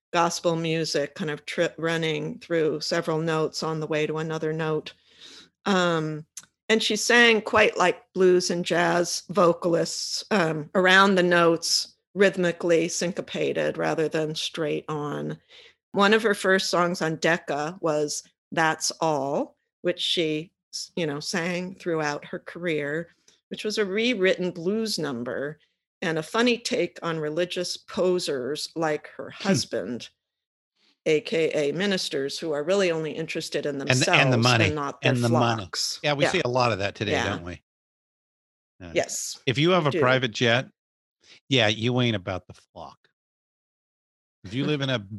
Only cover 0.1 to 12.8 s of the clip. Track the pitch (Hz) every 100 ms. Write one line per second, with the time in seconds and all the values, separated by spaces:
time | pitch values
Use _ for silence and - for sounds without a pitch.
0.1 | 170 170 - 175 165 165 160 156 147 147
1.1 | - 160 147 - - 165 160 165 165 160
2.1 | 151 156 160 - 165 156 151 - 165 165
3.1 | 156 165 156 151 - 156 160 156 151 151
4.1 | 156 160 156 156 160 156 156 - - _
5.1 | - - - - _ 202 190 175 165 156
6.1 | 151 - - - _ - 220 - 208 -
7.1 | 240 233 214 214 208 208 - 175 - _
8.1 | 185 185 180 180 175 180 165 170 175 175
9.1 | - - 170 170 170 180 165 165 - -
10.1 | - - 196 160 156 147 202 185 190 196
11.1 | 185 180 175 170 165 - - - _ _
12.1 | 180 196 185 175 170 175 165